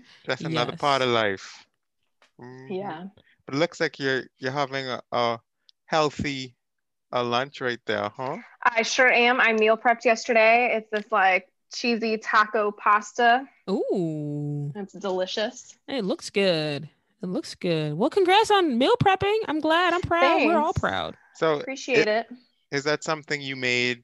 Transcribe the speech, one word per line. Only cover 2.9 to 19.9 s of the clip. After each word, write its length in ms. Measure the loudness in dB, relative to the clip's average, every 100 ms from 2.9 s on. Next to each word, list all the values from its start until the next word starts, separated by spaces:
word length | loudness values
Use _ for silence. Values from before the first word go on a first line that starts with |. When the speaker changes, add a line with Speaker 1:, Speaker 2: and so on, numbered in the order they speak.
| -10 -14 -18 _ _ -8
Speaker 1:
But 80 |
it 40 | -2
looks 220 | -2 0
like 180 | -4 -2
you're, 240 | -2 -2 -4 _
you're 140 | -6
having 340 | -4 -4 -4 -6
a, 120 | -8 -4
a 260 | -2 0 -2 -8 _ _ _ _
healthy, 680 | 0 0 -2 -6 -6 -10 -16 _ _ _ _ _
uh, 120 | -4
lunch 360 | 0 0 -2 -4
right 200 | -6 -4 -4
there, 240 | -4 -4 -6
huh? 200 | -8 -8 -12 -4
Speaker 3:
I 200 | -2 0
sure 280 | -2 2 4
am. 300 | 4 4 4
I 120 | 2
meal 220 | 4 2 2
prepped 280 | 2 2
yesterday. 680 | 2 0 2 4 6 6 4 -2
It's 140 | -4
this, 200 | -6 -2
like, 380 | 2 4 2 -2 _ _
cheesy 440 | -4 -2 0 0 -2
taco 520 | 0 2 2 0 -2
pasta. 760 | 0 2 2 0 0 4 4 0 _ -6
Speaker 2:
Ooh. 1040 | -4 0 -2 -2 -4 -6 -4 -4 -4 -6 -8
Speaker 3:
It's 160 | -12
delicious. 840 | -8 -4 -2 -2 -4 -4 -6 -20 -20 -8
Speaker 2:
It 160 | -6
looks 260 | -4 -4 -4
good. 580 | 0 2 0 -2 -6 -10 _ _ _
It 40 | -6
looks 280 | -6 -8
good. 400 | -6 -2 0 -2
Well, 160 | 0 0
congrats 400 | 2 4 4 4
on 280 | 2 2 2
meal 160 | 2 4
prepping. 360 | 4 2 2 0 -2
I'm 140 | -2
glad. 320 | 0 2 2